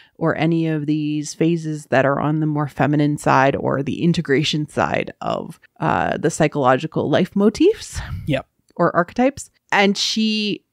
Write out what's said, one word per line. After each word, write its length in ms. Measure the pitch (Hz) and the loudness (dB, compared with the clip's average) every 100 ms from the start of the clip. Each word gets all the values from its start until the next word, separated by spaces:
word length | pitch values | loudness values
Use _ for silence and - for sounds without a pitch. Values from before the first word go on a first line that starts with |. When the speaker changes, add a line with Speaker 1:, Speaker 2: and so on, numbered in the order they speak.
| _ _ | _ _
Speaker 1:
or 200 | 160 - | -2 0
any 300 | 160 165 160 | 0 0 0
of 200 | 156 147 | -2 -2
these 480 | 151 151 151 147 - | -2 -2 -4 -6 -2
phases 500 | 160 170 160 151 - | 0 0 -2 -8 -2
that 180 | 131 135 | 2 2
are 140 | 143 | 2
on 200 | 147 156 | 0 0
the 60 | 156 | 0
more 200 | 147 147 | -2 -4
feminine 500 | - 131 147 147 147 | -2 0 2 2 0
side 360 | 147 135 135 - | 2 4 4 2
or 280 | - 135 | -2 -2
the 180 | 139 - | -4 0
integration 640 | 165 170 151 135 151 151 147 | 0 0 2 0 2 -2 -4
side 460 | - 78 - - - | -2 -2 -2 -4 -8
of, 380 | - 50 - - _ _ | -6 -6 -8 -16 _ _
uh, 380 | 160 90 82 - | -2 0 0 0
the 140 | 156 | -2
psychological 800 | - 151 151 127 131 156 - 113 | 0 0 2 2 2 0 -4 0
life 240 | 139 185 196 | 0 0 2
motifs 640 | 202 214 330 453 - - - - - | 2 4 2 2 -6 -12 -10 -10 -4
Speaker 2:
Yep. 220 | 131 - _ _ - | -6 -6 _ _ 0
Speaker 1:
or 200 | 170 - | 2 2
archetypes. 560 | 170 - 254 285 - _ _ | -2 0 0 0 -16 _ _
And 240 | 180 202 196 | 2 2 2
she, 680 | - - 220 214 208 - _ | -2 0 0 0 -2 -6 _